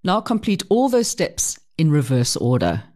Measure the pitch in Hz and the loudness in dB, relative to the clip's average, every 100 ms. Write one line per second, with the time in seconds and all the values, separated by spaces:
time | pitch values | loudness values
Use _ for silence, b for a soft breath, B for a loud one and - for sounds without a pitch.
0 | 185 208 208 226 220 190 - 214 269 240 | 0 -2 0 -2 0 -2 0 2 2 2
1 | 233 - 175 - - - _ - 160 147 | 0 -2 -4 -2 -6 -6 _ 0 2 2
2 | 123 131 131 - 120 127 85 82 - | 2 0 0 0 0 0 0 -2 -8